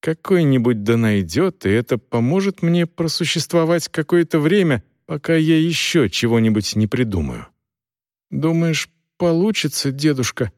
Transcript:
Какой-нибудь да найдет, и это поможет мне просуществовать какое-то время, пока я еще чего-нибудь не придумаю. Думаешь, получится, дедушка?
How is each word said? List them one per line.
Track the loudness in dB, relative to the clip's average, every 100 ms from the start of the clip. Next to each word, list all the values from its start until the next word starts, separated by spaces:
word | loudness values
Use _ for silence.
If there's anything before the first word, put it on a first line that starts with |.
Какой-нибудь | -8 -6 0 2 4 2 2 0
да | 0 0
найдет, | 2 0 0 -2 -2 -2 0
и |
это | 0 0 -4
поможет | -2 -2 0 0 -2 -2
мне | 0 0 -2
просуществовать | -4 -4 -4 -4 -4 -2 0 2 0 -2
какое-то | -6 0 0 2 0
время, | 2 2 2 0 -4 _ -12
пока | -8 0
я | 2 4 2
еще | 2 -2 0 0 0
чего-нибудь | 0 0 2 2 0 -2 -2
не | 0
придумаю. | 0 -2 -2 -4 -8 -14 _ _ _ _ _ _ _ _
Думаешь, | -4 0 0 0 -2 -6 _ _ -4
получится, | 0 2 0 0 -4 -4 -6
дедушка? | -2 0 0 -2 -4 -6